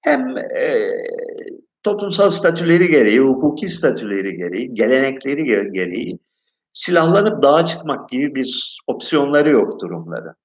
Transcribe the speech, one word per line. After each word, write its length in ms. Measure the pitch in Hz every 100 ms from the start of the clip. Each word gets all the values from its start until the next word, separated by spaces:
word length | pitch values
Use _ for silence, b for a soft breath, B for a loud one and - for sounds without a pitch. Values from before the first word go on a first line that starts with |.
Hem, 360 | 302 285 180 131
e, 520 | - - - 127 101 - - - - - - - _ _
toplumsal 460 | 214 202 196 190 190
statüleri 580 | 165 170 165 170 170 175
gereği, 320 | 151 107 113
hukuki 500 | 135 131 151 147 190
statüleri 680 | - 151 117 110 98 95 87
gereği, 360 | 90 95 127
gelenekleri 680 | 113 110 131 135 135 135 143
ge-, 320 | 151 104 101
gereği 460 | 95 90 92 87 90 _ _ _ _ _
silahlanıp 720 | - - 175 165 190 208 -
dağa 220 | 139 156 165
çıkmak 440 | - 156 135 -
gibi 260 | 127 143 131
bir 420 | 123 - - - -
opsiyonları 640 | 120 - 151 139 147 151
yoktu 400 | 131 98 - 87
Rumların. 460 | 85 82 73 85 -